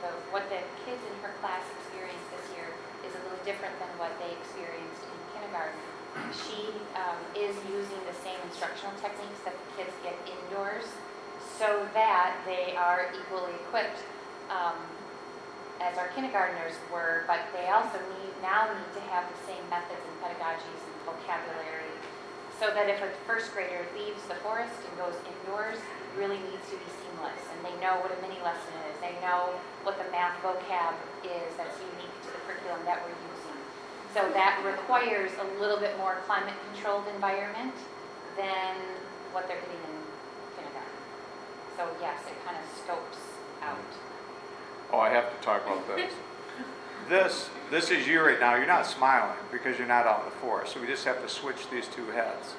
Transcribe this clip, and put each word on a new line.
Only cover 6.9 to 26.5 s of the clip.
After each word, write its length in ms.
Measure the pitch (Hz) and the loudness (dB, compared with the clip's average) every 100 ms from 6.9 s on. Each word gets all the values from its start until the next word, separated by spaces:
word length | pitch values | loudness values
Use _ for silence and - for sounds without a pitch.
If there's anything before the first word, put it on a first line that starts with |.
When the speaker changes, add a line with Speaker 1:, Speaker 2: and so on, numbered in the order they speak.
Speaker 1:
um, 240 | 190 180 170 170 | -2 -2 -2 -4
is 240 | 208 208 202 196 | -2 -2 -2 -4
using 260 | 202 202 196 180 | -4 -2 -6 -6
the 80 | 180 | -6
same 160 | 190 185 180 | -6 -6 -8
instructional 480 | - 175 - 196 202 | -4 -4 -4 -6 -4
techniques 400 | 202 196 202 202 185 | -6 -4 -8 -6 -6
that 80 | 175 | -6
the 120 | - - | -10 -6
kids 120 | 180 - 180 | -6 -6 -6
get 80 | - - | -6 -8
indoors 560 | 180 180 196 196 220 - - - - - - - - | -8 -6 -2 -2 -2 -6 -8 -10 -10 -10 -10 -10 2
so 320 | 214 208 196 220 | 4 6 4 6
that 400 | 220 190 180 170 185 | 8 10 8 4 -2
they 300 | 180 180 180 | 0 0 4
are 320 | 175 180 180 190 | 6 6 4 -2
equally 400 | 190 190 180 175 - | -4 -2 -2 -4 0
equipped, 400 | 233 196 - - - - - - | 2 2 -2 -8 -10 -10 -10 -4
um, 240 | 190 175 165 165 - - - - - - - - - | 0 2 0 -6 -10 -10 -10 -10 -10 -12 -12 -10 -2
as 180 | 180 175 | 0 0
our 100 | 180 | -2
kindergartners 640 | - 262 202 180 170 165 165 170 | -2 2 4 4 2 -4 -6 -4
were, 320 | 170 165 165 165 | 0 2 2 4
but 140 | 170 - 185 | 2 2 -2
they 120 | 180 | 6
also 240 | 214 254 185 185 190 | 6 6 -2 -4 -6
need, 120 | 196 - | -6 -4
now 240 | 185 208 220 | 2 4 4
need 240 | 196 180 202 | 0 -4 -6
to 80 | 196 | 0
have 120 | 180 180 | 0 0
the 80 | - - | -8 -8
same 160 | 180 175 | -8 -4
methods 280 | 175 175 180 | -4 -4 -6
and 120 | 165 160 | -8 -6
pedagogies 640 | 180 175 165 165 170 - | -6 -2 -2 -2 -6 -10
and 120 | - - 170 | -10 -8 -8
vocabulary, 840 | 165 - 165 165 160 160 160 160 160 - - - - - - | -6 -2 -2 -2 -6 -6 -6 -6 -8 -10 -10 -12 -12 -12 2
so 80 | 214 208 | 4 6
that 140 | 202 | 4
if 80 | 202 | 4
a 80 | 190 - | 0 -4
first 300 | - 220 220 202 | 0 0 0 -2
grader 320 | 180 180 175 208 | -2 -2 -4 -4
leaves 240 | 208 202 - | -6 -6 -6
the 80 | 180 | -4
forest 320 | 208 226 233 - | 0 0 -2 -4
and 80 | - 175 | -8 -4
goes 160 | 175 170 | -2 -2
indoors, 560 | - - 185 202 220 226 | -8 -8 -4 -2 -2 -4
it 320 | - - - 196 | -6 -8 -6 -2
really 160 | 202 196 - | 0 0 -2